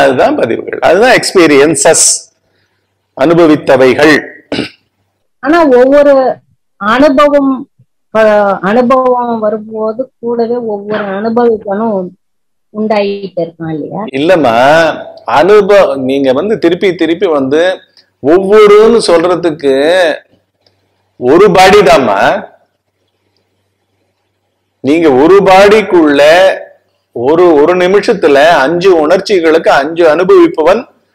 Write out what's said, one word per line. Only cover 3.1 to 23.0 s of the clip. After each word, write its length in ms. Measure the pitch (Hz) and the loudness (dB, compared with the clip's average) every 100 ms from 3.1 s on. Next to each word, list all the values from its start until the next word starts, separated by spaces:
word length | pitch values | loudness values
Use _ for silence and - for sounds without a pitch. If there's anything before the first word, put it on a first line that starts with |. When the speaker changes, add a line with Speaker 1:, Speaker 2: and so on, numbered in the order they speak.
| - | -4
Speaker 1:
அனுபவித்தவைகள். 1040 | 143 170 165 143 113 131 131 127 151 143 - - _ - - _ _ _ _ _ _ _ | 0 2 2 2 0 2 2 2 2 0 -2 -16 _ -10 -10 _ _ _ _ _ _ _
Speaker 2:
ஆனா 240 | 262 339 | -2 0
ஒவ்வொரு 720 | 311 247 262 285 285 269 254 - _ _ _ - | 2 2 4 4 2 2 0 -4 _ _ _ -10
அனுபவம், 920 | 202 247 302 277 294 285 269 254 - _ _ _ _ 220 | -4 0 2 2 2 0 -2 -4 -10 _ _ _ _ -2
அ, 40 | 220 208 202 190 | 0 0 0 -2
அனுபவம் 760 | 185 226 240 262 254 247 240 233 | -2 0 0 0 0 -2 -4 -4
வரும்போது 760 | 214 214 214 220 220 220 262 _ | -4 -6 -10 -8 -8 -8 -12 _
கூடவே 340 | 233 233 226 | -8 -6 -4
ஒவ்வொரு 500 | 240 226 208 202 208 | -6 -6 -8 -8 -8
அனுபவிப்பனும் 1120 | 202 190 226 226 233 214 208 196 226 196 180 - _ _ _ _ _ 214 | -8 -8 -6 -2 -2 -2 -6 -6 -4 -6 -8 -14 _ _ _ _ _ -8
உண்டாயிட்டு 720 | 214 214 202 202 196 180 165 | -4 -2 -4 -6 -10 -8 -10
இருக்கான் 180 | - 160 | -10 -10
இல்லையா? 360 | 156 135 - | -10 -10 -12
Speaker 1:
இல்லம்மா, 960 | 113 135 156 180 131 113 135 160 160 139 - - - | -10 -4 0 0 0 2 2 2 0 -4 -12 -16 -4
அனுபவ-, 680 | 127 170 214 190 202 156 139 | 0 2 2 2 2 2 -2
நீங்க 360 | 131 139 135 | -4 -2 -2
வந்து 260 | 127 196 202 | -2 -4 -2
திருப்பி 360 | 165 180 202 | -2 -2 -4
திருப்பி 320 | 170 160 170 190 | -2 -4 -2 -2
வந்து 520 | 151 131 151 180 180 _ _ _ _ 127 | -2 -2 -2 -2 -6 _ _ _ _ -2
ஒவ்வொருன்னு 720 | 180 190 214 208 208 226 233 - | 0 0 2 4 4 4 2 0
சொல்றதுக்கு 1080 | 170 175 175 175 147 139 131 151 185 170 139 _ _ _ _ _ _ _ _ _ - | 0 0 -2 -4 -2 0 0 0 0 -2 -4 _ _ _ _ _ _ _ _ _ -6
ஒரு 340 | 123 160 208 | 0 4 4
பாடி 260 | 175 190 208 | 4 4 4
தாம்மா. 720 | 185 160 120 98 127 190 - _ _ _ _ _ | 4 2 0 -2 -2 -2 -8 _ _ _ _ _